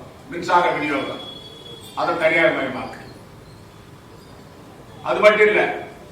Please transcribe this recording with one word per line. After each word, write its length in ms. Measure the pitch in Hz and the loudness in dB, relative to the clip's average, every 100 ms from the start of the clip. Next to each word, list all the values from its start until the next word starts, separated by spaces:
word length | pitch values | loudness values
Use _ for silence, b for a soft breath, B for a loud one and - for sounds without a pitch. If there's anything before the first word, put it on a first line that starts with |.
| - - - | -18 -20 -14
மின்சார 360 | 170 123 143 151 | -8 0 2 2
விநியோகம், 520 | 151 147 139 127 135 - - - - - - - - | 0 -2 -4 -4 -8 -12 -16 -18 -20 -20 -20 -14 -6
அதை 220 | 160 170 | -2 2
தனியார் 380 | 160 170 - - | 2 4 4 2
மயமாக்கு. 460 | - 123 110 - - - - - - - - - - - - - - - - - - - - - | -2 -6 -8 -12 -16 -18 -20 -20 -20 -20 -20 -20 -20 -20 -20 -20 -20 -20 -20 -20 -20 -20 -20 -10
அது 160 | 156 175 | -4 4
மட்டும் 280 | 208 208 214 | 6 6 4
இல்ல, 140 | - - - - - - | 4 0 -4 -10 -16 -20